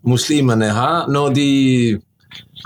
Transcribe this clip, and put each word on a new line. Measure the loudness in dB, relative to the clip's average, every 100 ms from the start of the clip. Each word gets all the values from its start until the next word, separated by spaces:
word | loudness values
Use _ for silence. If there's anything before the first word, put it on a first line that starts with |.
| 0
muslimene | 0 0 0 2 2 0 0
har | -2 -2 -2
når | 0 0 0
de | 0 2 2 2 0 -2 _ _ _ -20 -20 -20